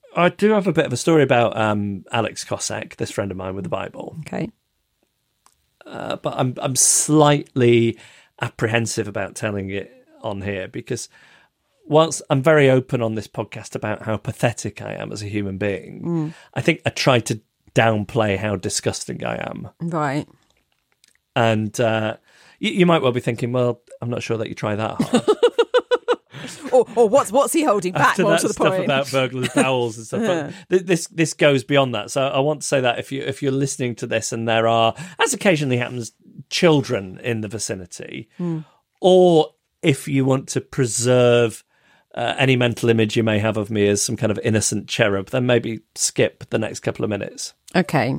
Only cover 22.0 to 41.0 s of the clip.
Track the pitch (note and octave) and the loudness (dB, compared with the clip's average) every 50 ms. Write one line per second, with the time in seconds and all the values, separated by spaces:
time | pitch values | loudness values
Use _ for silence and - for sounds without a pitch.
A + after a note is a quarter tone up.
22 | G#2+ A2 A2 - _ _ _ _ _ - _ _ - G#3+ - G3+ F3 E3+ E3+ D#3 | -2 -2 -6 -8 _ _ _ _ _ -20 _ _ -4 -2 2 2 4 4 4 4
23 | - B2+ A#2+ B2 - C#3 A#2 A2+ C3+ A#2+ B2 B2+ B2 B2 A#2+ _ _ _ - - | 2 2 0 0 -2 -4 -4 -4 -4 -2 0 0 0 0 -2 _ _ _ -16 -10
24 | A#2 A#2+ A#2+ - - - A2+ A2 A2 - - - - G#2+ G#2 G2+ A2 G#2+ - - | -8 -6 -6 -6 -4 -4 -4 -4 -4 -8 -8 -6 -4 -4 -2 -2 -4 -6 -2 -4
25 | - - - A#3 - - G#4+ - - A#4 - - A4+ - - B4 - _ B4 - | -2 0 0 0 2 0 2 2 2 2 2 0 -2 0 0 -2 0 _ -4 -2
26 | _ - A#4+ - _ _ - - - - - - D4+ C4 B3 B3+ A3+ - A3+ A3+ | _ -4 -4 -4 _ _ -18 -16 -14 -14 -14 -12 -6 2 2 2 2 2 2 2
27 | A#3+ G#3 A3 C#4 A#3+ G3 F#3+ C#4 C#4 - - E4+ D4+ D4+ G#3 G3+ D#3+ F3+ F3+ D3+ | 4 6 4 2 2 2 2 2 2 2 0 0 2 2 0 0 -2 -2 0 2
28 | - B3+ - - - - - A3 - G#3+ - - - D#3 - F#3 - - C#3 C3+ | 2 2 2 2 2 2 2 2 0 -2 -2 0 0 0 2 0 0 0 0 0
29 | C#3 B2+ C3 C3+ C3 B2 B2 B2+ B2 A#2+ - C#4 A#3+ C3 C3 B2 A#2+ A#2 G#2+ A#2 | -2 0 0 0 0 0 -2 -4 -6 0 0 2 2 2 2 0 -2 -2 -4 -10
30 | A2 - - F#3+ A#3 G#3 F3+ E3 C#3+ D3 F3 - - _ F3+ F#3 F3+ F#3 F3+ E3 | -12 -8 -4 -2 0 0 0 -2 -4 -8 -12 -16 -4 _ 0 0 2 2 0 0
31 | - - - D#3+ D#3+ D3 - - E3+ D3 C#3 C3 B2 - C#3+ C#3 C3+ B2+ A#2+ G#2 | -2 -6 -2 -2 -2 -2 0 2 4 4 4 2 0 2 2 2 4 2 0 -6
32 | G2+ A2 - C#3 C3 C#3 C#3+ C3+ C#3 D3+ D#3 C3+ - - D3+ C#3 B2+ A#2+ A#2 - | -6 -4 -2 -2 -2 0 0 0 0 0 -2 -2 -2 -2 0 2 2 0 0 -2
33 | - - C3+ C3+ A#2+ B2 - - C#3+ C3+ C3+ C3+ C#3 C3+ - - C3 B2 A2+ - | -6 -6 -8 -6 -6 -6 -6 -2 -2 -2 0 0 -2 -2 -2 -4 -4 -6 -4 -6
34 | - A2+ A#2 A2+ - - B2 A2+ A2+ A#2 A2+ A2+ A2+ A2+ A2+ A#2 A2+ A2+ - - | -6 -4 -4 -4 -2 -4 -6 -4 -2 0 2 2 4 4 4 4 4 2 0 -4
35 | D#3+ F#3 - - G#4+ - - G#3 - G#3 F3 C#3+ D3+ C3 B2 A#2+ B2 A#2+ B2 B2 | -16 -16 -4 -2 -2 -2 -2 0 2 2 2 2 2 0 0 -2 -2 -4 -6 -10
36 | A2+ - _ _ _ - - - - _ - - F#3 E3 D#3 C#3+ A2 - B2 G2+ | -10 -10 _ _ _ -20 -20 -20 -14 _ -2 4 6 6 6 6 4 0 -4 -4
37 | G2 F#2 F#2 - - B2+ A#2 A2 A2 G2+ G#2+ G#2 - - G#2+ F#2+ F2+ - - - | -4 -8 -14 -8 -6 -4 -4 -4 -6 -8 -8 -8 -6 -6 -6 -8 -8 -14 -16 -16
38 | - - - - A2 _ _ - F3+ E3+ E3 D#3 D3+ _ _ _ _ _ _ _ | -14 -12 -12 -14 -14 _ _ -8 -6 -4 -4 -6 -8 _ _ _ _ _ _ _
39 | - F#3 F#3 F#3 F3+ F3+ E3+ D#3 D3 - _ _ _ _ _ _ - E3+ C#3 - | 4 6 8 8 8 8 6 6 4 2 _ _ _ _ _ _ 2 2 2 2
40 | - D#3 C#3 C3+ C3 C3+ C3 C3+ C3 - - C#3 - _ - - C3 A#2 - - | -2 -2 0 2 2 2 2 0 -2 -4 -6 -6 -6 _ -2 -2 -2 -2 -2 -2